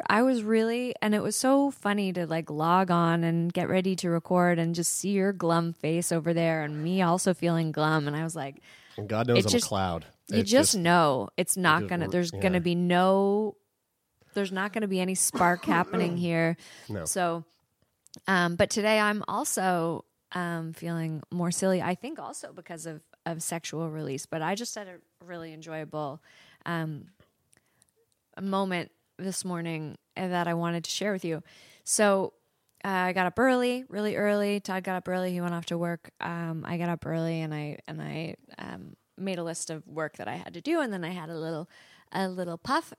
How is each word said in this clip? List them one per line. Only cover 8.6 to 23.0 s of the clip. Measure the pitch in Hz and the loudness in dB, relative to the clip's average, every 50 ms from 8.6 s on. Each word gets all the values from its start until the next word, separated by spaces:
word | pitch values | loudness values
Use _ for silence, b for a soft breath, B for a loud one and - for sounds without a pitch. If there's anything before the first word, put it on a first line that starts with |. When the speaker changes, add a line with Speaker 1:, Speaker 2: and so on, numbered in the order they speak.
| B B B B B B B | B B B B B B B
Speaker 2:
And | - 104 101 | -10 -4 -2
God | 110 107 120 | 0 0 4
knows | 123 120 110 | 6 6 6
Speaker 1:
it | 98 | 6
Speaker 2:
I'm | 107 | 6
Speaker 1:
just, | 98 240 220 | 4 2 2
Speaker 2:
a | - | 2
cloud. | 107 98 95 90 85 82 - - _ _ _ - | 0 0 2 0 0 -2 -6 -10 _ _ _ -2
Speaker 1:
you | 202 226 | 0 0
Speaker 2:
It's | 233 202 | 2 6
Speaker 1:
just | 226 269 320 - - | 6 6 6 6 2
Speaker 2:
just, | 196 | 2
Speaker 1:
know | 165 170 175 175 165 147 131 127 101 - - | 4 6 6 8 6 6 4 2 -2 -2 -2
it's | - 180 - - | -2 0 0 0
not | 190 180 165 151 175 | 2 4 4 4 4
Speaker 2:
just | 208 185 | 2 -2
Speaker 1:
gonna, | 185 170 160 | -2 -2 -2
Speaker 2:
wor-, | - | 0
Speaker 1:
there's | - 180 175 165 175 | 0 0 0 0 -2
Speaker 2:
yeah. | - | 0
Speaker 1:
gonna | - 185 185 180 | 0 2 2 2
be | 165 175 175 | 2 2 2
no, | 175 180 175 180 175 185 190 190 196 196 196 202 208 220 208 - - _ _ _ _ _ _ _ _ _ _ _ _ _ _ - | 2 2 4 6 6 6 6 6 4 4 2 2 2 0 -2 -6 -10 _ _ _ _ _ _ _ _ _ _ _ _ _ _ -4
there's | 202 202 180 | -4 -4 -2
not | 190 185 196 208 185 | -2 -2 -4 -2 -2
gonna | 226 214 | -2 -2
be | 196 190 185 | 0 0 0
any | 180 185 190 | 0 0 0
spark | 185 - - - - 180 175 180 175 - | 0 0 0 2 4 4 4 4 2 0
Speaker 2:
<coughs> | |
Speaker 1:
happening | - 180 170 180 - - 180 180 175 175 | 2 2 2 2 2 0 0 0 0 0
here. | 175 175 170 165 165 165 165 170 B B B B B B B | 0 0 0 2 2 2 2 0 B B B B B B B
Speaker 2:
No. | 107 95 80 | -6 -6 -4
Speaker 1:
So, | 80 - 190 180 170 165 170 160 - _ _ _ _ _ _ _ _ _ _ _ - - - _ | -2 -2 0 0 0 0 -4 -6 -12 _ _ _ _ _ _ _ _ _ _ _ -20 -20 -10 _
um, | - 190 180 175 170 170 | 2 4 4 4 2 2
but | 175 208 - | 2 0 0
today | - 220 202 214 220 214 | 2 0 2 2 4 4
I'm | 208 208 214 208 - | 2 2 0 -2 -4
also, | - - 220 294 - - 226 190 185 180 170 165 170 160 - - _ _ _ _ _ - | -4 -4 -4 -2 -2 -2 0 0 0 2 2 0 -2 -2 -6 -8 _ _ _ _ _ -6
um, | 180 175 170 170 165 165 160 | -6 -4 -4 -4 -6 -6 -8
feeling | 160 - 165 170 170 165 165 160 160 151 - - | -10 -10 -8 -6 -4 -4 -4 -4 -6 -8 -8 -8
more | - 180 175 175 | -4 -2 -2 -2
silly, | 170 - 196 190 185 180 | 0 0 2 2 2 2
I | 117 151 180 | 0 -2 -4
think | - - 269 320 | -4 -6 -12 -12
also | - - - 294 - - - - | -10 -12 -12 -12 -12 -14 -14 -16
because | 185 - - 175 160 165 | -18 -16 -14 -14 -12 -10
of, | 165 156 151 | -12 -12 -12